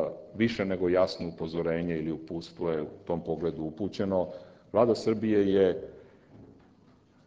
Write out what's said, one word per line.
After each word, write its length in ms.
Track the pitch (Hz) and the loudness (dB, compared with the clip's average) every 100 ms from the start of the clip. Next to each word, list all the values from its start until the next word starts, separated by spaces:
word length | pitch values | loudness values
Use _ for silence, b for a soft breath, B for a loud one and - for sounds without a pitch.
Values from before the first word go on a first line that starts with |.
| 78 - - | 0 -4 -14
više 300 | 98 113 113 | 0 0 0
nego 240 | 98 92 90 | -2 0 2
jasno 400 | 90 92 - 87 | 4 2 0 -8
upozorenje 680 | 82 82 82 82 82 87 82 | -6 -6 -2 -2 -2 -2 -2
ili 140 | 78 | -4
uputstvo 580 | 78 - 82 82 - 87 | -6 -8 -10 -10 -6 -2
je 120 | 80 | -2
u 40 | 73 - - | -4 -10 -6
tom 140 | 85 | -6
pogledu 420 | 82 80 85 76 | -4 -2 -2 -4
upućeno. 680 | 78 78 98 - 98 95 87 B B B B | -8 -4 -6 -2 0 0 -2 B B B B
Vlada 220 | 98 120 | 2 4
Srbije 580 | 107 113 110 110 104 101 | 4 2 0 2 4 4
je 360 | 98 92 - - B B B B - - - _ _ _ _ _ _ | 6 6 4 -6 B B B B -20 -20 -20 _ _ _ _ _ _